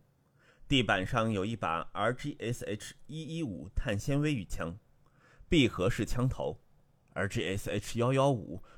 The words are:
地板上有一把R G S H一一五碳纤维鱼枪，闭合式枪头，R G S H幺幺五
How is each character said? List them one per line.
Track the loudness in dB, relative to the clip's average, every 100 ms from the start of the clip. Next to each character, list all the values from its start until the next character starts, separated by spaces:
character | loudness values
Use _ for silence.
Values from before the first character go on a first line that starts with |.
| _ _ _ _ _ -12 0
地 | 2
板 | 4 2 2
上 | 0 2
有 | 0
一 | 0 -2
把 | -2 -2 -4
R | -2 -2
G | -2 -6 -6
S | -6 -6 -6
H | -8 -10 -16 -12
一 | -10 -8 -6
一 |
五 | -4 -6 -6 -4
碳 | 0 0
纤 | 0 2
维 | 2
鱼 | 0 -4
枪， | -4 -6 -8 _ _ _ _ _ -12 2
闭 | 6 6
合 | 4 2
式 | 2 0
枪 | 2 2
头 | 0 -4 -6 _ -20 _ _ _
，R | -4 -2
G | -2 -2
S | -4 -2
H | -4 -2 0
幺 | 2
幺 | 4 4
五 | 2 -4 -12 -14